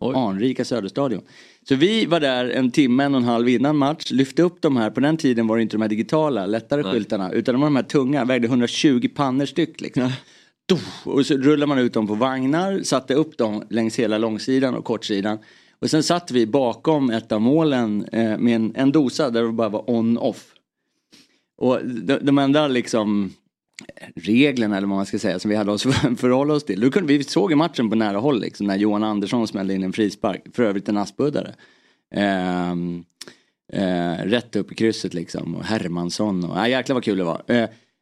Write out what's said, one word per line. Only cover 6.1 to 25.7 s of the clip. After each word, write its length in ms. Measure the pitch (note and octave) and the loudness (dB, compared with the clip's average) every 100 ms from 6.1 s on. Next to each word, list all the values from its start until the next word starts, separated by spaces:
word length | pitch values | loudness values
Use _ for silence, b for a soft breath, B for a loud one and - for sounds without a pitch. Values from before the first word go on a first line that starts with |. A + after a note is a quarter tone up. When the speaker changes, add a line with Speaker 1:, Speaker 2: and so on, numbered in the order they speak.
| D#3 D3+ A#2 F#2+ | 0 0 0 -2
Speaker 2:
lättare 360 | A2+ A2+ C#3+ | -2 -2 -2
Speaker 1:
Nej. 100 | F#2+ | 0
Speaker 2:
skyltarna, 400 | A2+ G2+ G#2+ F#2 | -2 -2 -4 -2
utan 220 | E2+ A2+ | -2 0
det 40 | B2 | 2
var 80 | D3+ | 2
de 100 | C3+ | 2
här 60 | |
tunga, 420 | G#2 D3+ C3 D3 | 0 0 2 0
vägde 240 | A#2+ C3 A#2 | 0 0 2
hundratjugo 600 | B2+ A#2+ - D#3 B2 B2 | 2 0 2 2 4 0
pannor 380 | - C#3 C3 C3+ | -2 -2 0 -2
styck, 340 | E3+ D#3 - | -2 -4 -4
liksom. 220 | - - | -6 -2
Speaker 3:
Ja. 100 | B2+ C3 B B B B - | -2 -2 B B B B -2
Speaker 2:
Tuff, 380 | E3+ - - - | 0 -2 -12 -2
och 200 | C#3 C3+ | 0 2
så 80 | |
rullade 320 | C#3 C3+ D3+ D3 | 2 4 4 2
man 120 | C#3 | 2
ut 140 | A#2+ | 2
dem 140 | A#2 G#2 | 0 -2
på 80 | |
vagnar, 680 | G#2 C3 C3 C3 D#3+ F#3+ G3 | 0 0 0 0 0 0 -2
satte 320 | C#3 C3+ - | -2 -2 0
upp 240 | C3+ D#3 - | 0 0 0
dem 240 | A2+ G#2 - | -2 -2 -4
längs 280 | A2 A2+ A2 | -2 -2 0
hela 200 | A2+ G#2+ | 0 0
långsidan 560 | A2+ G#2+ - C3 C3 | -2 -2 -2 0 0
och 100 | A#2+ | -2
kortsidan. 540 | - A2 - G2+ G#2 G#2+ b b b b | -4 -4 -2 -2 -2 -4 b b b b
Och 100 | A#2+ | -2
sen 120 | D#3 | 0
satt 280 | D3+ F3 - | 2 0 0
vi 160 | B2 A2 | 0 2
bakom 640 | C3+ B2 A2 - D#3 C3 | 2 0 -2 0 0 0
ett 220 | A2 - | -2 -2
av 80 | A2 | 0
målen, 640 | A#2 D#3 D#3+ C3 A2+ G#2 - | 2 2 2 2 0 -2 -4
eh, 260 | A2+ A2+ G#2+ | -2 0 0
med 180 | A#2 A#2 | 2 2
en, 160 | A2 - | 0 0
en 160 | C3+ | 2
dosa 380 | D3+ B2+ - C#3+ | 2 2 0 -2
där 120 | A#2 | 0
det 100 | A#2 | 0
bara 160 | A2+ A2+ | 0 -2
var 220 | G#2 - | -2 -2
on-off. 560 | A#2 A2+ A#2 C3+ G2+ - _ _ _ _ _ _ b b b b - | 0 2 2 0 -4 -12 _ _ _ _ _ _ b b b b -4
Och 220 | B2 B2 | 0 0
de, 340 | B2 A#2 F2 C#3 | -2 -6 -2 0
de 160 | C#3 C#3 | 2 2
enda, 300 | C#3 D3 D3 | 4 2 2
liksom, 640 | B2 A#2 A#2 G#2+ G#2 F#2+ - _ _ _ - - - - | 0 0 0 0 0 -2 -8 _ _ _ -20 -20 -20 -18
reglerna 600 | - F#2 A2+ C#3+ B2+ G#2+ G2 | -10 0 4 4 2 0 0
eller 100 | G2+ | -2
vad 100 | G2 | -2
man 100 | G2 | -2
ska 120 | G#2+ | -4
säga 200 | G#2 F2+ | -2 -2
som 100 | G#2+ | -2
vi 80 | G#2+ | 0
hade 160 | G#2 | 0